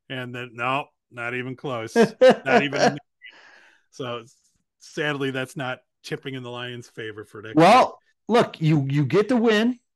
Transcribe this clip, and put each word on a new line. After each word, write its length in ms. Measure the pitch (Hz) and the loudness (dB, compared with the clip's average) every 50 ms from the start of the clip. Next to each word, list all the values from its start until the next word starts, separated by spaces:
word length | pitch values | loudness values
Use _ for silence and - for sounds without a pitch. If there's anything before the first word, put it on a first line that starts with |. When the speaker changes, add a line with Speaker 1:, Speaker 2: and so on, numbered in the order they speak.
| _ - | _ -12
Speaker 1:
And 260 | 135 127 127 123 120 | -10 -10 -10 -10 -10
then, 160 | 123 123 123 113 | -12 -12 -12 -10
no, 320 | 117 120 127 131 143 143 - _ _ _ _ | -6 -4 -2 -2 -4 -6 -8 _ _ _ _
not 240 | 120 120 117 120 123 | -14 -10 -8 -6 -6
even 200 | 127 123 131 127 | -6 -6 -8 -10
close. 380 | - - 147 127 113 113 117 - | -10 -8 -8 -6 -6 -8 -2 2
Speaker 2:
<laughs> 260 | 233 226 226 - - | 2 2 2 4 4
Speaker 1:
Not 420 | 254 196 135 - - 135 247 226 143 | 6 6 6 4 2 2 2 2 2
even. 360 | 143 135 160 - 233 143 147 - _ _ _ - - - - - - - _ _ _ _ _ _ _ | 2 0 0 0 0 0 -2 -8 _ _ _ -20 -20 -20 -20 -20 -20 -20 _ _ _ _ _ _ _
So 340 | _ - 135 123 120 120 117 123 _ _ _ _ _ _ _ _ _ _ | _ -12 -10 -8 -8 -10 -12 -16 _ _ _ _ _ _ _ _ _ _
sadly, 500 | - - - 175 151 151 147 139 139 135 | -20 -14 -8 -6 -4 -4 -4 -4 -4 -4
that's 260 | 127 135 127 - - | -4 -6 -8 -8 -8
not 220 | 160 131 127 127 - _ _ _ _ - | -8 -8 -8 -8 -10 _ _ _ _ -14
tipping 320 | - 160 143 - 143 131 | -12 -12 -10 -10 -12 -12
in 80 | 131 123 | -12 -12
the 80 | 120 | -12
Lions' 380 | 120 120 123 123 123 120 113 - | -12 -12 -12 -12 -12 -14 -16 -16
favor 360 | _ - 113 110 104 107 104 | _ -14 -12 -12 -12 -14 -16
for 160 | - - 107 | -18 -18 -18
next 140 | 101 110 113 | -16 -4 2
Speaker 2:
Well, 420 | 151 165 185 226 254 214 - - - _ _ _ _ _ - | 4 6 8 8 6 6 4 0 -8 _ _ _ _ _ 0
Speaker 1:
week. 80 | 214 | 0
Speaker 2:
look, 240 | 240 - - - - | 2 2 0 -2 -2
you, 260 | 165 151 160 147 135 139 | 0 2 2 2 2 0
you 160 | 139 147 147 | 0 0 0
get 220 | 120 135 196 214 208 | 2 2 0 2 2
the 80 | 262 | 0
win 420 | 233 220 240 214 208 226 247 247 - _ _ _ | 2 2 2 2 2 2 0 -2 -4 _ _ _